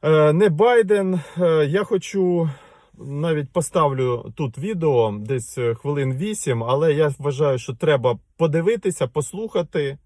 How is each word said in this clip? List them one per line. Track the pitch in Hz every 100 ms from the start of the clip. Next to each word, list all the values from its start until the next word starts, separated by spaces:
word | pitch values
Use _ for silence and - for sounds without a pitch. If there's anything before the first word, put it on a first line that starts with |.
е, | 151 156 151
не | 156 208
Байден. | 156 226 240 202 208 190 185 - -
Е, | 175 160 147
я | 180
хочу, | 202 196 - 196 180 175 165 135 - _ _ -
навіть | 139 143 165 156 139
поставлю | 180 156 180 151 131 127 120 - -
тут | 139 117
відео, | 175 202 160 127 110 104
десь, | 107 135 - -
е, | 120
хвилин | 113 139 147 135
вісім, | 131 202 208 - 120
але | 113 139 160
я | 147 156 139
вважаю, | 143 135 147 131
що | -
треба | 120 156 143 123 113 _ _
подивитися, | 165 156 170 226 185 175 123
послухати. | - 143 185 220 - 170 170 139 143